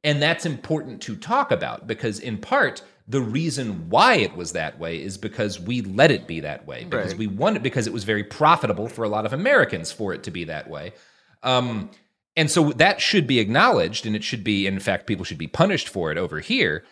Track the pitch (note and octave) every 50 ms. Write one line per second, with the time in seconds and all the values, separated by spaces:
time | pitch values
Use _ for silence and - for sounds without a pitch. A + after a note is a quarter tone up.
0 | - D3+ D3 C#3+ D3 D#3 E3 - - E3+ C#3+ A#2 - - D#3+ D#3 - C3 A#2 F#2
1 | - - A2 - - D#3 A3+ C#4 C#4 - A#2+ F2 E2 B1+ A1+ - - G#2+ A2+ -
2 | - A#2 G#2 G2 - B2 A2 G2+ - - B3 C#4+ B3+ C3+ - - - - _ _
3 | _ - A2 C#3 B2+ G#2+ A2+ C#3+ D#3+ E3 A#2+ C3+ C3 A2+ G2+ E2+ E2 E2 F#2+ C3+
4 | G3+ B3 A#3+ E3 G#2+ F2+ - F2 F2 D#2+ F2 F2 D#2 D2+ - - E2 E2 E2+ D#2+
5 | C#2 G2 F#2+ F#2+ - G#2+ - - A2 G#2 F#2+ - F2 F#2+ B2 B2 G#2+ G2 F#2+ G#2
6 | C#3+ D#3+ C3 - F2+ - E2 D#2+ D2 D2 D2 - - D#2 C2+ A#1+ - - - A#2+
7 | G2 F2+ E2+ F2+ A2 G#2 F#2+ G2+ A#2+ A#2+ A3 E3 A2+ C3 - C3+ A2 A2 F2 A2+
8 | F#2+ G#2 A2 G#2 G#2+ - - - D3+ D3+ E3+ D#3+ - A2+ G2 F#2+ G#2 A#2+ - -
9 | A#2 G#2+ G#2 G#2+ G#2+ G#2+ C3 C#3+ F#3+ C4 C#4+ B3 D3 - - F2 E2 - - -
10 | A2 G2 F2 D2+ - - D#2+ F2+ E2 D#2 D#2+ D2+ C#2 C#2 D#2 D2 D2 F2+ - -
11 | _ _ _ _ _ _ _ _ - B2+ B2+ B2+ B2 B2 A#2 G#2+ F#2+ - - _
12 | _ _ _ _ _ _ _ - D#3 D3+ - F3+ D#3+ D3 - B2 D#3+ F#3+ G3+ -
13 | - - - G3+ D3+ A#2+ C3 A#2+ A2 G2 A2+ - - C4 A3+ G#2 E2+ E2+ A2 -
14 | - A2+ G#2+ G#2+ G#2+ - - A2 F#2+ G#2+ G#2 G2 G2 F#2+ G2 F#2+ - - F#2+ F2+
15 | - - G#2+ F2 F#2 - F#2 D2 E2 D2+ - - E3 G3+ G3 - - - - G2
16 | E2+ D#2+ D2+ E2 F#2 E2 D#2 D#2 C#2 - A#3 C4 - G2 D2+ D#2+ - -